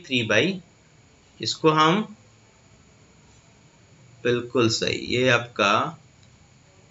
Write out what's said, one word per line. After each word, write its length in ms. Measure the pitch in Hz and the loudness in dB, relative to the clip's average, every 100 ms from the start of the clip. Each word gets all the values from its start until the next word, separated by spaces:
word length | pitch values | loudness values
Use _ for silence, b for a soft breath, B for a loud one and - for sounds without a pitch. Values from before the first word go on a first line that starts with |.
| 160 | -4
three 200 | 127 110 | -4 0
by, 160 | 107 165 185 - _ _ _ _ _ _ - | 0 0 -4 -12 _ _ _ _ _ _ -10
इसको 300 | 110 - 156 | -8 0 2
हम, 320 | 156 156 202 220 - - - _ _ - - - _ - - - - _ - - _ - - - - | 4 4 2 -2 -12 -20 -20 _ _ -20 -20 -20 _ -20 -20 -20 -20 _ -20 -20 _ -20 -20 -20 -8
बिल्कुल 440 | 123 120 120 131 113 | -4 -4 -2 0 0
सही, 280 | - - - 64 | 0 -4 -4 -4
ये 200 | 120 127 | 0 2
आपका 420 | 120 117 - 101 113 151 165 - _ - - - - _ - - | 0 -2 -2 2 2 0 -8 -20 _ -20 -20 -20 -20 _ -20 -20